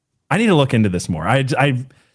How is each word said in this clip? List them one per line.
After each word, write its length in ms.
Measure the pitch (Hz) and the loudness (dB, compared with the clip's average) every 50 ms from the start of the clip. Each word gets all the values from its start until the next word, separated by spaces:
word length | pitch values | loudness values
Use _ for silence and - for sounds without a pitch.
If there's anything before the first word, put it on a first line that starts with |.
| _ _ _ _ _ - | _ _ _ _ _ -4
I 80 | - 196 | -2 0
need 80 | 233 | 2
to 80 | 220 180 | 2 4
look 200 | 147 139 131 - | 4 2 2 2
into 140 | 117 107 101 | 2 2 0
this 200 | 90 85 - - | 0 -2 -4 -6
more. 180 | 90 80 80 | -6 -4 -2
I, 180 | 95 131 139 139 123 120 - | 0 0 0 0 -2 -2 0
I 260 | 139 143 127 123 135 - _ _ _ _ - | 0 0 0 -2 -6 -10 _ _ _ _ -12